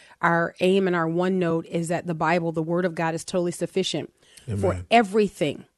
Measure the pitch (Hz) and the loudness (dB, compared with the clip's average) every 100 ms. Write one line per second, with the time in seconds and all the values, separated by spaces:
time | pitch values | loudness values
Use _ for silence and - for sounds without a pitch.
0 | - - 170 170 170 - 180 196 190 175 | -20 -2 2 2 0 0 2 4 2 0
1 | 165 165 185 190 170 165 170 170 165 170 | 0 0 0 0 0 0 -2 -4 -2 -4
2 | 175 160 160 175 165 160 160 175 180 165 | -4 -2 0 2 0 -2 -2 0 -2 -2
3 | 165 160 - 185 175 170 170 190 185 156 | -4 -4 -4 -2 -2 -4 -4 -2 -2 -4
4 | - _ _ - - 101 98 87 90 226 | -8 _ _ -18 -8 -2 -2 -2 2 4
5 | 202 214 202 - 151 - - | 4 2 0 0 -4 -4 -12